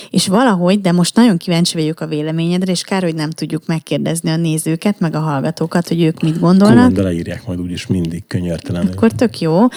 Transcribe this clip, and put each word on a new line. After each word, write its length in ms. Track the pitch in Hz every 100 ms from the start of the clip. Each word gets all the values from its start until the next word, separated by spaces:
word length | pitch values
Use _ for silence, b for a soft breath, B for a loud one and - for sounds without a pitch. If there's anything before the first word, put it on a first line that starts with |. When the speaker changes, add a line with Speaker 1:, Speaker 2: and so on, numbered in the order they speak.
| B
Speaker 1:
És 160 | 185 -
valahogy, 540 | 202 262 180 175 208
de 120 | 190
most 240 | 175 170 -
nagyon 200 | 240 170
kíváncsi 400 | - 165 170 170
vagyok 240 | 156 165
a 60 | 160
véleményedre, 680 | 151 156 160 170 180 185
és 100 | 175
kár, 200 | - 190
hogy 120 | 175
nem 160 | 160 151
tudjuk 360 | 160 151 156 -
megkérdezni 640 | 160 - 143 151 165 165
a 60 | 160
nézőket, 640 | 165 156 160 165 208 202
meg 140 | 165
a 40 | 151
hallgatókat, 680 | 156 139 156 - 160 175 -
hogy 140 | 170
ők 180 | 160 -
mit 200 | 165 165
gondolnak. 360 | 170 190 208 240
Speaker 2:
Kommentbe 260 | 254 185
leírják 440 | 95 85 82 87 -
majd 140 | 90
úgyis 260 | 90 85 -
mindig 400 | 95 85 87 -
könnyörtelenül. 680 | 92 87 82 - 87 -
Speaker 1:
Akkor 200 | - 226
tök 280 | - 233 -
jó, 260 | 160 170 247